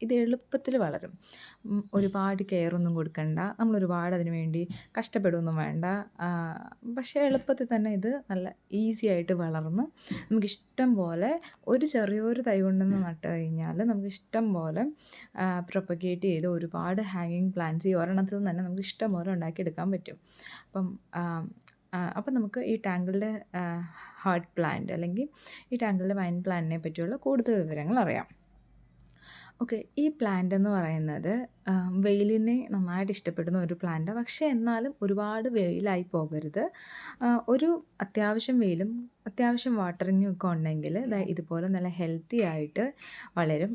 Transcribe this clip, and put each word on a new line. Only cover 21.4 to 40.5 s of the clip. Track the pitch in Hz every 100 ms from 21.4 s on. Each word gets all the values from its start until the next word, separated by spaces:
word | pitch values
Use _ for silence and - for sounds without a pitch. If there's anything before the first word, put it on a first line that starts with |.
| 160 - - _ _
ആ, | 180 175 -
അപ്പം | 220 262
നമുക്ക് | 208 247 240
ഈ | 220 208
ടാങ്കിളുടെ, | 180 180 196 214 214 - 180
ആ, | 175 170 170 - - -
ഹേർട്ട് | 196 175 170 -
പ്ലാന്റ് | 165 - - 160
അല്ലെങ്കിൽ | 175 190 294 - - - -
ഈ | 240
ടാങ്കിളുടെ | 226 190 185 196
വൈൻ | 180 175 180
പ്ലാന്റിനെ | 175 160 165
പറ്റിയുള്ള | 160 160 170 269
കൂടുതൽ | 269 269 233 220
വിവരങ്ങൾ | 156 151 151 247
അറിയാം. | 180 - - - _ - _ - - - - - - - - _
ഓക്കെ, | 240 220 - -
ഈ | 302 302
പ്ലാന്റ് | 214 190 180 196
എന്ന് | 202
പറയുന്നത്, | 202 165 160 156 151 165 233 254 - -
ആ, | 190 180 185
വെയിലിനെ | 202 202 208 220 220 247 254
നന്നായിട്ട് | 202 180 180 196 196
ഇഷ്ടപ്പെടുന്ന | - 175 165 185 175
ഒരു |
പ്ലാന്റാണ്. | 175 180 160 160 226
പക്ഷേ | 240 - 302 247
എന്നാലും | 233 233 254 277
ഒരുപാട് | 202 196 208 220 233 226
വെയിലായി | 180 175 202 180 180
പോകരുത്. | 175 156 151 156 185 320 - - - - -
ആ, | 240 240 -
ഒരു | 254 320 330 - _
അത്യാവശ്യം | 196 - 208 220 220 254
വെയിലും | 208 170 202 233 240 _ -
അത്യാവശ്യം | - 240 240 254 226
വാട്ടറിങ്ങും | 180 175 185 190 196
ഒക്കെ | 180 185